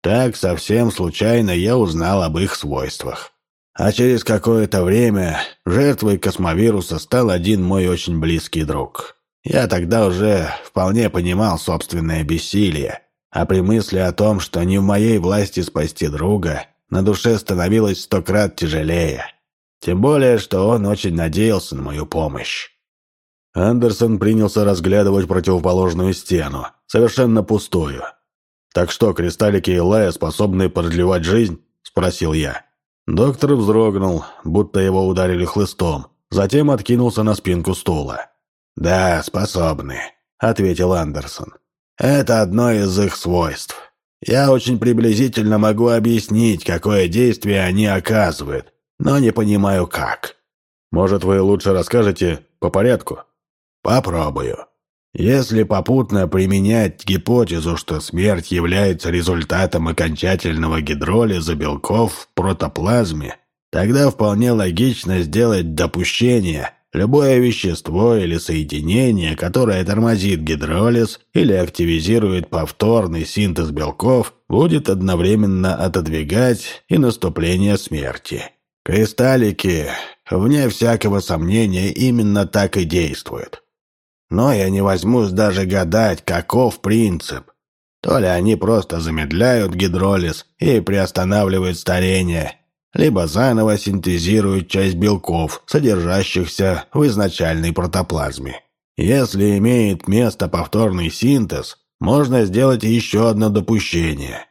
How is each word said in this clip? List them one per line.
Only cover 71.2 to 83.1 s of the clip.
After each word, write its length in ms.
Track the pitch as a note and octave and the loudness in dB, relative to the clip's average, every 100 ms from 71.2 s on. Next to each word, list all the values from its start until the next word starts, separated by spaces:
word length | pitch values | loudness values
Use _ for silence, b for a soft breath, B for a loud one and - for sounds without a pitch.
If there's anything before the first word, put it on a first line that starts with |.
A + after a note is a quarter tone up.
| _ | _
или 180 | E3+ D#3 | 0 2
активизирует 960 | F#2 F2+ - E2+ E2 D#2+ A#2 G#2 F#2 E2 | 2 0 -2 0 0 2 2 2 -2 -4
повторный 760 | E2 D#2 - G#2+ A#2 F#2 E2 | -6 -6 -2 2 2 2 -4
синтез 440 | D#2+ G2+ G2+ D#2+ D#2+ | -4 -2 0 0 -4
белков, 640 | D2 E2 - B2 B2+ G#2 _ _ | -4 -6 -2 2 2 0 _ _
будет 420 | G#2+ E3 D#3 - | 0 2 0 0
одновременно 840 | G2 F#2 F2 F2+ G#2+ G#2 F#2+ F#2 | 0 0 2 2 2 2 0 0
отодвигать 1080 | F2+ F2+ F#2 D#2+ D#2+ D2+ G2+ B2+ A2+ - - _ | 0 -2 -2 -2 -4 -2 0 0 0 -6 -16 _
и 100 | D#3+ | 2
наступление 800 | B2+ G#2+ F2+ E2 E2 F#2 G2+ G2+ | 2 0 -4 -2 0 2 2 0
смерти. 680 | - D2+ C2+ - - - - _ _ _ | -2 -8 -8 -10 -12 -12 -12 _ _ _
Кристаллики, 1040 | - G2 A2 - B2+ C3 A2 - F#2+ E2 C#2+ B B - - | -2 0 0 2 2 4 2 0 -2 -2 -4 B B -18 -4
вне 380 | F#2 A2 D3 C3 | 0 2 2 0
всякого 500 | - A#2 A2+ G#2+ G2 | 0 0 2 0 -2
сомнения, 720 | - E2 E2+ A2 A2 F2+ F#2+ | -2 -4 0 2 2 0 -2
именно 580 | - C3 A#2+ G#2 G2+ G2 | 0 0 2 2 0 0
так 300 | G#2+ G2 G2 | 0 0 0
и 80 | |
действуют. 800 | E2 F2 D#2+ | 0 0 -2